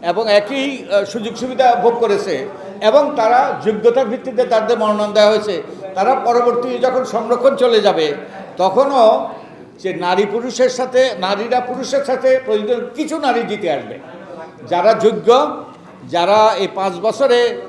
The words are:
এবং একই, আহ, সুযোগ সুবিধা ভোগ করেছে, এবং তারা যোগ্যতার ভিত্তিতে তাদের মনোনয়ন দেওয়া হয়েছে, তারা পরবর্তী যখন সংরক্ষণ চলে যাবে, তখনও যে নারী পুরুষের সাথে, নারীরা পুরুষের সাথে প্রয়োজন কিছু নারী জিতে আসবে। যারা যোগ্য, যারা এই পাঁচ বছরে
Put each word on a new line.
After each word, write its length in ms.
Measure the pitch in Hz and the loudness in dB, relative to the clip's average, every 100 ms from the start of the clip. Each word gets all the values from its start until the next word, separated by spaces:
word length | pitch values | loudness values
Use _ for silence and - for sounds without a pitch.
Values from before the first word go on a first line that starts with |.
| 170 | -4
এবং 120 | 175 226 208 | -4 2 2
একই, 260 | 208 277 269 262 | 2 -4 -4 -6
আহ, 260 | 175 202 196 | -2 -2 -2
সুযোগ 200 | 240 220 214 | -6 -8 -8
সুবিধা 260 | 254 254 262 240 | -8 2 2 4
ভোগ 100 | 233 233 | 2 2
করেছে, 320 | 226 202 - 151 - - - - 208 | 0 0 -2 -4 -6 -12 -14 -2 4
এবং 140 | 262 285 - | 4 4 0
তারা 200 | 220 240 277 - 208 | 2 4 2 -2 -2
যোগ্যতার 440 | 202 226 233 247 | 2 2 2 0
ভিত্তিতে 320 | 240 269 226 254 | -2 -6 -2 0
তাদের 240 | 226 214 233 | 0 0 0
মনোনয়ন 300 | 214 208 208 208 | 0 0 0 4
দেওয়া 140 | 208 | 4
হয়েছে, 220 | 220 214 175 139 170 - 185 | 4 -2 -6 -8 -14 -10 -2
তারা 160 | 208 262 233 | 0 2 2
পরবর্তী 420 | 240 240 208 262 240 254 | 2 2 0 -2 -2 0
যখন 180 | 254 254 | 0 -2
সংরক্ষণ 400 | 220 220 247 247 240 | -4 -2 2 2 2
চলে 160 | 240 226 202 | 2 4 2
যাবে, 200 | 165 151 143 - - - - | 2 0 -4 -10 -16 -16 -2
তখনও 440 | 185 190 277 277 220 226 - - - - - - | 0 2 2 4 4 4 -2 -12 -18 -20 -20 -10
যে 60 | 185 165 175 | -8 -4 -2
নারী 200 | 190 202 | 0 0
পুরুষের 380 | 208 247 233 254 247 | -2 -6 0 0 0
সাথে, 220 | 247 247 262 202 185 | -2 0 0 0 -4
নারীরা 340 | 202 226 254 247 | -4 -2 -2 -2
পুরুষের 340 | 254 254 277 277 | -8 -4 -4 -2
সাথে 200 | 254 262 262 254 | -2 2 2 2
প্রয়োজন 340 | 214 208 240 240 - | -2 -2 -4 -4 -8
কিছু 180 | 302 311 285 | -6 -4 -2
নারী 160 | 233 196 | -2 -2
জিতে 160 | 202 170 139 | -4 -4 -4
আসবে। 180 | 113 110 - - - - - - - | -6 -14 -16 -20 -18 -18 -18 -20 -4
যারা 200 | 175 190 214 202 | 2 4 4 2
যোগ্য, 240 | 190 170 247 294 - - - - - 123 160 | 2 4 4 4 -6 -14 -20 -20 -20 -6 -2
যারা 240 | 175 214 214 196 | 2 4 4 2
এই 80 | 151 185 | -4 -2
পাঁচ 160 | 190 175 208 | -4 -2 -4
বছরে 340 | 220 269 240 240 196 | 0 2 2 2 -2